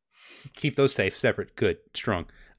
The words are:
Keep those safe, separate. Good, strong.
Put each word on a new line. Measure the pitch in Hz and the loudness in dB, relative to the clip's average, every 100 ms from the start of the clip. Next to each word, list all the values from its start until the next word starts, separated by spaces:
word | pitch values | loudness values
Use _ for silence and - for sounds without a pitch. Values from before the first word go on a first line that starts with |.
| _ _ - - - - | _ _ -20 -20 -20 -6
Keep | 151 139 | -4 2
those | 139 | 2
safe, | - 95 - | 2 -2 0
separate. | 123 104 95 - | -2 -2 -6 0
Good, | 101 82 _ | 0 0 _
strong. | - - 92 80 - - | -8 -2 -2 -4 -14 -20